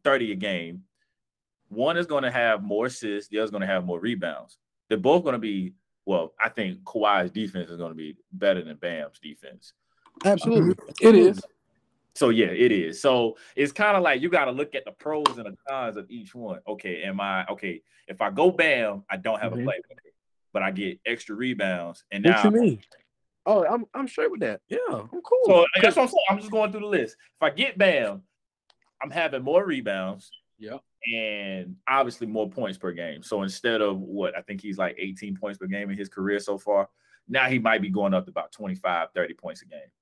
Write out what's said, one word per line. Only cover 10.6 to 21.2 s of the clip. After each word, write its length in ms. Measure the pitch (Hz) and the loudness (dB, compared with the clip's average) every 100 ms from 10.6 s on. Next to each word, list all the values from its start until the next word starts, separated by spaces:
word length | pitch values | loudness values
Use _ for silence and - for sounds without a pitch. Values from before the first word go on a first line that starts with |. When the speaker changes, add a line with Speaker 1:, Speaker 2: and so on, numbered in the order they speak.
| 170 185 | 4 2
Speaker 3:
Mm-hmm. 320 | - - 226 | -6 6 10
It 80 | 202 | 12
is. 120 | 175 | 10
Speaker 2:
Absolutely. 200 | 196 - _ _ _ _ _ _ - | 6 -6 _ _ _ _ _ _ 0
Speaker 1:
So, 140 | 127 | 4
yeah, 160 | 113 98 | 4 2
it 220 | 98 120 | 4 4
is. 300 | 101 80 - | 4 0 0
So, 360 | 139 127 113 - - - | 2 4 2 -4 -8 -2
it's 160 | 143 | -2
kinda 280 | - 208 202 | 2 2 4
like 220 | 170 131 | 2 2
you 80 | 165 | 2
gotta 220 | 170 135 | 2 0
look 240 | 127 147 135 | -2 -6 -8
at 100 | 104 | -12
the 60 | |
pros 340 | - 151 151 143 | -10 -6 -2 -2
and 180 | 120 104 | -2 -10
the 80 | 95 - | -14 -10
cons 300 | 135 120 104 | -6 -6 -8
of 80 | 95 | -14
each 240 | 120 98 123 | -16 -16 -14
one. 240 | 110 85 - | -12 -12 -10
Okay, 340 | 104 98 85 | -10 -8 -8
am 180 | 95 98 | -6 -4
I, 240 | 98 95 92 | -2 -4 -4
okay, 340 | 98 98 82 - _ - | -8 -10 -10 -16 _ -16
if 140 | 98 | -4
I 80 | 101 | -2
go 220 | 98 180 | 2 2
Bam, 520 | 180 160 131 110 98 - | 4 2 2 0 -4 -8
I 80 | 98 | -6
don't 240 | 110 104 | -4 -2
have 120 | 101 | -4
Speaker 2:
Mm-hmm. 140 | 120 123 | -4 -4
Speaker 1:
a 40 | |
playmaker, 400 | 92 - - _ _ _ _ _ | -6 -10 -20 _ _ _ _ _
but 100 | 104 | -4
I 80 | 95 | -2
get 300 | 95 95 90 113 | -2 -6 -6 -6
extra 280 | 117 | -6